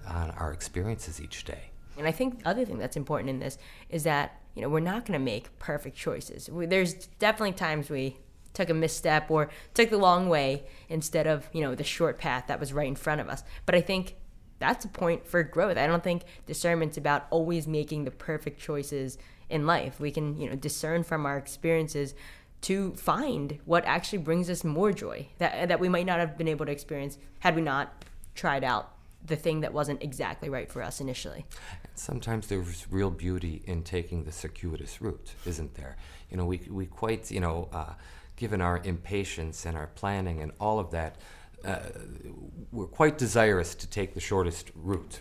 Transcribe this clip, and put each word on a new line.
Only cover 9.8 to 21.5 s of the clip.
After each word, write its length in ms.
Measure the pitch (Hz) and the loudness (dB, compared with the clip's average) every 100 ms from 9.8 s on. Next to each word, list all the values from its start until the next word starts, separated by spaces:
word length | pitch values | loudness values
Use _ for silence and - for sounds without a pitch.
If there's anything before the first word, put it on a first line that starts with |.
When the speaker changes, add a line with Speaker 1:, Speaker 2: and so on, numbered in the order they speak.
| 226 | 6
Speaker 2:
the 80 | 208 | 8
long 300 | 190 175 185 | 8 8 6
way 360 | 156 135 139 - - - | 6 4 0 -4 -14 -4
instead 380 | 160 156 165 156 | -4 2 2 4
of, 220 | 147 - | 2 0
you 80 | 165 | -2
know, 140 | 143 | 0
the 100 | 127 | 0
short 340 | 147 - 160 120 | -4 2 2 4
path 280 | 156 127 123 | 0 0 0
that 120 | 135 | -2
was 140 | 139 | 0
right 160 | 143 139 | 0 0
in 80 | 143 | 0
front 240 | - 151 | 0 0
of 80 | 85 | -2
us. 160 | - - - - | -6 -8 -4 4
But 80 | |
I 80 | 180 | 6
think 340 | 175 190 185 - - - - - | 6 0 -2 -10 -14 -16 -20 -2
that's 260 | 127 247 | 0 0
a 40 | 202 | -4
point 380 | - 175 160 - | 0 2 2 2
for 160 | 175 | 2
growth. 340 | 156 170 196 113 | 4 2 4 4
I 100 | 147 | 4
don't 160 | 170 | 4
think 200 | 180 175 - - - | 2 -2 -4 -16 -8
discernment's 500 | 151 175 170 160 156 | -2 2 2 2 0
about 300 | 147 143 - | 2 2 4
always 360 | 165 165 170 151 | 2 4 0 0
making 380 | 151 151 151 | 0 0 -2
the 60 | 139 | -4
perfect 480 | - - 156 147 - | -6 -6 -4 -4 -8
choices 600 | - 147 143 143 131 127 - - - | -4 -4 -2 -4 -4 -8 -16 -16 -4
in 160 | 151 151 | 0 4
life. 340 | 170 131 - | 4 2 -4
We 100 | 147 | -2
can, 280 | 156 151 147 | -2 -2 -2
you 100 | 147 | -4
know, 80 | 135 | -4
discern 460 | 147 - 160 170 | -4 -2 0 0
from 240 | 165 160 143 | 0 0 0
our 100 | 139 | -2
experiences 800 | 139 | -6